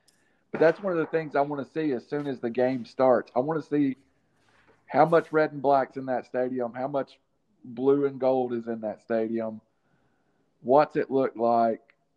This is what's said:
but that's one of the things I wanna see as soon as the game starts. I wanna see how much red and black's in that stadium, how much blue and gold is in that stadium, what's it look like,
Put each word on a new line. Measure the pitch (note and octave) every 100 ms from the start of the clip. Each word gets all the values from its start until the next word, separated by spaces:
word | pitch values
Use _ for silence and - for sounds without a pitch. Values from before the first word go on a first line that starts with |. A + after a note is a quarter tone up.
| _ _ _ _ _
but | -
that's | D#3 E3
one | G3
of | E3+
the | D#3
things | D#3+ D#3 C#3+
I |
wanna | C#3+ D3 A#2+
see | D#3+ D#3
as | B2 -
soon | D3 C#3+
as | B2
the | A#2+
game | A#2 B2+ C3
starts. | A2+ - C3 A#2 - -
I |
wanna | C#3 D#3+
see | - D3 C#3 C3 _ _ _ _ _ _ _ _ -
how | C3+ D#3
much | E3 -
red | D#3 D3+
and | D3
black's | C3+ C#3 B2+ C#3
in | C3
that | B2 -
stadium, | B2+ B2+ B2+ A#2+
how | A#2+ C3
much | C#3+ C3 - _ _ _ _
blue | C3 A#2+ C3 C#3+ C#3
and | C3+
gold | C3 C3 B2
is | A#2+ A#2
in | A2+
that | G#2+ G2
stadium, | - A2+ A2 A2+ A2 A2 - _ _ _ _ _ _ _ _ _
what's | A#2 C3+ D3+ D#3+
it | -
look | C3 C3 G#2+
like, | A#2 A#2 A#2 A2 _ _ _